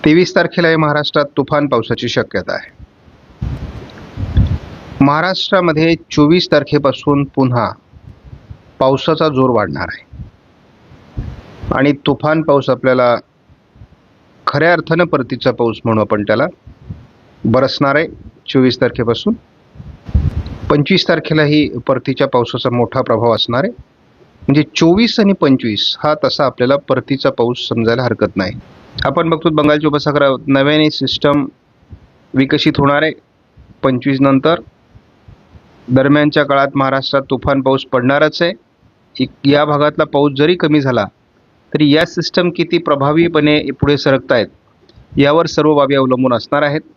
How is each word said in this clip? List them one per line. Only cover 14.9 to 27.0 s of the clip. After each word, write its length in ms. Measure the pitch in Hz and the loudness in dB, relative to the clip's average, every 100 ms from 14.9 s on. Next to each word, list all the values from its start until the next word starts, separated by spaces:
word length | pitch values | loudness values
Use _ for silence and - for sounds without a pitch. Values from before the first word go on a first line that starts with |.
| 160 | 0
परतीचा 460 | 175 151 120 123 139 | 0 0 -4 -2 -2
पाऊस 300 | 117 117 107 | 0 -2 -2
म्हणू 160 | 120 110 | 0 0
आपण 220 | 104 107 | 0 -2
त्याला, 240 | 101 110 156 - - - - - - _ _ _ | 0 0 0 -6 -20 -20 -18 -18 -18 _ _ _
बरसणार 540 | 104 117 135 - 143 143 | 0 2 2 0 0 0
आहे 100 | 165 - - _ - | -2 -8 -20 _ -2
चोवीस 320 | 139 127 117 | 2 2 2
तारखेपासून. 540 | 123 - 117 113 - - _ _ _ - - - - - - - - - - | -2 -2 -2 -2 -2 -4 _ _ _ -20 -20 -18 -4 -2 -2 -4 -10 -12 -2
पंचवीस 380 | 147 143 190 - | 0 2 0 2
तारखेलाही 600 | 165 - 156 147 151 147 120 - | -2 0 0 2 2 0 -4 -2
परतीच्या 400 | 127 - 135 135 | -2 -2 -2 0
पावसाचा 420 | 123 117 127 131 | 0 -2 -2 -2
मोठा 300 | 120 117 131 | -2 -2 -2
प्रभाव 320 | 120 113 117 | -2 0 2
असणार 300 | 110 - 123 | 0 0 -2
आहे. 80 | 190 - - _ _ _ _ _ | -2 -6 -20 _ _ _ _ _
म्हणजे 200 | - 139 147 - | 0 2 2 2
चोवीस 420 | 165 185 226 - | 4 4 2 2
आणि 120 | 196 190 | 2 2
पंचवीस 540 | 151 131 120 101 - - | 2 2 0 -2 -4 -2
हा 120 | 151 151 | -2 0
तसा 200 | 131 - 139 | -2 0 -2
आपल्याला 300 | - 123 139 - | 0 0 0 0
परतीचा 420 | 131 | -2